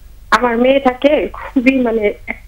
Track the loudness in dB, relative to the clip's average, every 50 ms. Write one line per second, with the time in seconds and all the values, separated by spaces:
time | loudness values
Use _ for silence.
0 | -20 -20 -20 -12 -4 -2 0 0 0 0 0 2 2 2 2 2 2 0 -2 2
1 | 0 2 2 2 -2 -4 -8 -12 -10 -4 -4 0 0 2 2 2 0 0 0 0
2 | -2 -2 -4 -6 -12 -14 -14 -8 -2